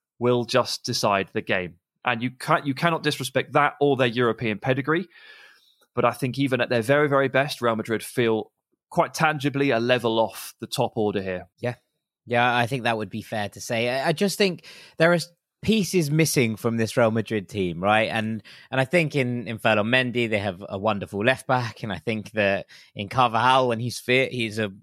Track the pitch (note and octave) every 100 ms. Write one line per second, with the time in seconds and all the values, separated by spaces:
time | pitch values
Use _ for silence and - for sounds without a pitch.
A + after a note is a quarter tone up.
0 | _ - A#2+ B2 A#2 B2+ A#2+ - - A2+
1 | A2+ G2 F#2+ A2 - G2 F2 E2+ _ _
2 | - A#2+ B2+ B2+ - D#3+ C#3+ C3+ E3+ E3
3 | D3+ - C3 C3 - D3 C#3+ - C#3+ C3
4 | B2+ A#2 A#2+ A2 A#2 G#2 - C3 C#3 E3
5 | G3 - - - - _ _ _ _ -
6 | A#2+ A#2+ C3 B2 C#3 B2+ B2 B2 A2 C#3+
7 | D3+ C#3 C3+ C3 C#3+ - A#2+ A2 A#2 G#2+
8 | - - A#2 A2 - _ _ _ _ -
9 | D3 - D#3+ D#3 C#3 C3+ C#3 A2+ A#2+ B2
10 | A#2 A2+ A2 - - - A#2 - A#2 -
11 | G#2 G2 F#2+ F#2 F2 _ A#2+ A#2+ _ _
12 | _ _ - A#2+ B2 A#2+ A#2+ C3+ A#2 A2+
13 | G#2 A2 - A2+ G2+ - - A#2 A#2+ C3
14 | D3+ D#3 G3+ - G3 E3+ - - - -
15 | E3 F3 - _ _ _ - A3 F3 F#3
16 | D3 D3+ D#3+ D3 A#2 G#2+ A#2 A2+ A2 -
17 | A2+ A2+ G2+ A2 F2+ G#2+ F2+ E2 F#2+ G#2+
18 | G#2+ G#2+ A2 A2 - - - C3 C3 F3+
19 | D3+ C#3+ B2 A#2+ G2+ A2+ A2+ G#2+ G#2 B2+
20 | B2 A#2 A#2 G#2+ G2+ F2 G2 G2+ G#2+ G#2
21 | F#2 G2+ A2+ C3 - B2+ A#2 - A2+ F2
22 | - A2 G2 G#2+ G2+ G2 - - - A2+
23 | G2 C3 B2 A2 B2+ C3 C3 A2+ A#2+ -
24 | - B2+ C3 A#2+ A2+ G#2+ G#2+ G2+